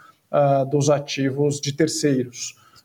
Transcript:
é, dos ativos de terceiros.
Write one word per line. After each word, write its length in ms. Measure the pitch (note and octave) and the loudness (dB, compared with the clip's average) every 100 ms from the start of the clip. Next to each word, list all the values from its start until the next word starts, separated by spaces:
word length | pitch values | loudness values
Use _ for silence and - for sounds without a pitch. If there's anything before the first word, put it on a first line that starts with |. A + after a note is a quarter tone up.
| - _ _ | -20 _ _
é, 320 | D3 C#3+ C#3 | 2 2 2
dos 260 | C3 D3 C#3 | 2 0 2
ativos 680 | C#3+ C#3+ - C3+ C3+ D3 C#3+ | 2 0 -4 -2 0 -2 -2
de 120 | C#3+ | -6
terceiros. 840 | C#3+ D#3+ - D3+ C3 B2 - - - _ _ | 0 0 0 0 0 -2 -8 -14 -14 _ _